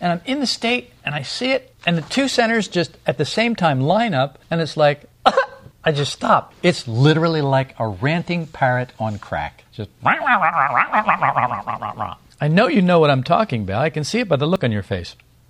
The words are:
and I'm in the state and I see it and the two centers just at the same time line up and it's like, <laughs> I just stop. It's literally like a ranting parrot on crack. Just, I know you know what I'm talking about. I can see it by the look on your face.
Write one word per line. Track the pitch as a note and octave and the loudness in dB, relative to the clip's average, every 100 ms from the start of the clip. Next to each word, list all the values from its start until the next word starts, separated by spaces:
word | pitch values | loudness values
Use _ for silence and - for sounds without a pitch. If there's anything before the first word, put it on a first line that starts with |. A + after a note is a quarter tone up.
and | F3 | -4
I'm | E3+ - | -4 -4
in | C#4 | -4
the | B3+ | -2
state | - A3+ B3 - _ - | -2 -2 -4 -6 _ -8
and | D3 | -8
I | |
see | B2 - B3+ | -8 -6 -2
it | C4 - _ - | -2 -4 _ -2
and | E3+ | -2
the | |
two | D3 - C4+ | -2 -2 0
centers | - A3+ A3+ G3 | 2 2 0 -2
just | F3+ E3 - - | -2 -4 -4 -4
at | D3 | -2
the | D3 | -2
same | - A#3 A#3 | -2 -2 0
time | E3+ C3+ | 0 2
line | C3+ G3 A#3 | 2 0 0
up | C#3 C3+ - - | 0 -2 -6 -6
and | E3 | -4
it's | D#3+ - | -2 2
like, | D3 C#3+ - _ - C5 - | 2 2 -6 _ 2 2 0
<laughs> | - - - | -6 -20 -6
I | - | -2
just | C#3+ C#3 | 0 -2
stop. | - B3 F3 - - | -2 2 2 0 -2
It's | F3 F3 - | 0 0 -2
literally | A2+ C#3+ D#3 E3 D#3+ | 4 4 4 2 0
like | C#3 C3+ C3 - | 2 0 0 -4
a | A2+ | -6
ranting | F#2 C3 E3+ E3 F3 D#3 | -2 -2 -2 -2 -6 -6
parrot | - C3+ B2 B2+ - | -2 0 0 -4 -6
on | A2 G2+ | -6 -6
crack. | - E2 D2+ - _ | -8 -8 -8 -12 _
Just, | - G#2 _ - D#4+ D4 A3+ E3+ E3 C#3 B2+ A#3+ C4 A3 F3+ C#3 C3+ B2 G#2+ G#2 A2 G#2+ A2 G2 - _ - | -14 -14 _ -2 0 2 2 2 2 2 2 0 0 0 2 0 0 -2 -2 -8 -8 -8 -8 -10 -10 _ -6
I | D3+ | 0
know | E3 B3+ | 2 4
you | C4+ | 2
know | F3+ F3 | 4 4
what | D3+ | 4
I'm | C3 | 2
talking | B2+ E3+ A3 A#2+ | 2 0 2 -2
about. | F#2+ G2 | -2 -2
I | D#3 | -2
can | D#3 | -4
see | D3 A3+ | -4 -4
it | A#3 | -2
by | C#3 | 0
the | D3 | 0
look | F#3 | 0
on | B2+ | 0
your | G#2+ | -2
face. | F#2+ F#2 F2 - _ _ | -4 -6 -8 -16 _ _